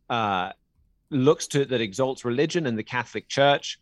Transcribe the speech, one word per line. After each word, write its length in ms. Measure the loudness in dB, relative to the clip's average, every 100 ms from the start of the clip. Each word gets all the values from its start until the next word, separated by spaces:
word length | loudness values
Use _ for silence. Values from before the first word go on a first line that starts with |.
| -6
uh, 420 | -2 0 0 -2 -8 _ _ _ _ -6
looks 380 | 2 4 2 0
to, 180 | -2 0
that 160 | 0
exalts 440 | -2 -2 -2 -2 -4
religion 420 | 0 0 0 -2
and 100 | -4
the 60 |
Catholic 460 | -4 -6 -6 -8 -4
Church 500 | 2 4 4 -2 -14